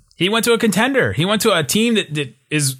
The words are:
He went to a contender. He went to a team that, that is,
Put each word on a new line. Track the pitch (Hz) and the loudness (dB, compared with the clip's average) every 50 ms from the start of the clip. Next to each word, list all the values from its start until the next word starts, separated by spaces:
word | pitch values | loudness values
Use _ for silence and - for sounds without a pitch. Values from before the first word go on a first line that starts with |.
| _ _ _ | _ _ _
He | - 170 190 | -4 -2 0
went | 220 226 214 | 0 0 0
to | 233 233 | 0 0
a | 226 | 2
contender. | 233 220 - 196 233 269 277 254 160 110 92 | 2 0 2 0 0 2 2 0 0 0 0
He | 117 165 | -2 0
went | 196 214 214 - | 0 0 0 2
to | 226 190 | 0 0
a | 170 147 | 0 0
team | - - 208 226 240 226 | 0 0 0 2 2 2
that, | 202 - - 147 | 0 -2 -2 -4
that | 151 143 127 - _ _ _ | -6 -6 -6 -10 _ _ _
is, | 151 151 143 131 131 | -2 -2 -2 -2 -4